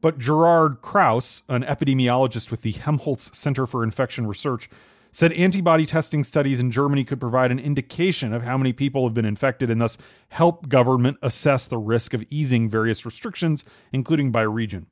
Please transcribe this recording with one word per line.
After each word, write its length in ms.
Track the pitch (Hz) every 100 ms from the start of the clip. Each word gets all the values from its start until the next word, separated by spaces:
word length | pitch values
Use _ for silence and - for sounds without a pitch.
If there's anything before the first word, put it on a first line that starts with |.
But 160 | - 151
Gerard 640 | 120 151 170 170 156 131
Kraus, 600 | - 202 160 113 - - _
an 140 | 127
epidemiologist 880 | 131 143 139 131 123 123 131 117 -
with 120 | 113
the 100 | 110
Helmholtz 640 | 104 - 151 - 131 - -
Center 300 | 147 135 127
for 160 | 127
Infection 440 | 113 - 131 - 110
Research, 420 | 98 - 123 - - - _ _ -
said 160 | 165
antibody 540 | 165 180 190 175 160 156
testing 360 | 160 151 151
studies 380 | 139 156 139 131
in 100 | 127
Germany 320 | 117 143 139
could 160 | 123 131
provide 320 | 123 123 127
an 80 | 127
indication 760 | 139 139 - - 180 180 120
of 80 | 113
how 160 | 120 131
many 160 | 131
people 300 | 123 139 135
have 100 | 127
been 100 | 113
infected 460 | 110 107 135 123 123
and 100 | 113
thus 160 | 117 - - _ _
help 400 | - 170 170 143
government 480 | 131 123 131 123 143
assess 440 | 127 - 151 135 -
the 120 | 120
risk 340 | 107 113 -
of 100 | 120 -
easing 400 | 147 147 123 113
various 380 | 110 113 107 117
restrictions, 580 | - 233 185 170 151 - - _
including 360 | 131 127 160 139
by 120 | 117
region. 460 | 110 110 113 98 85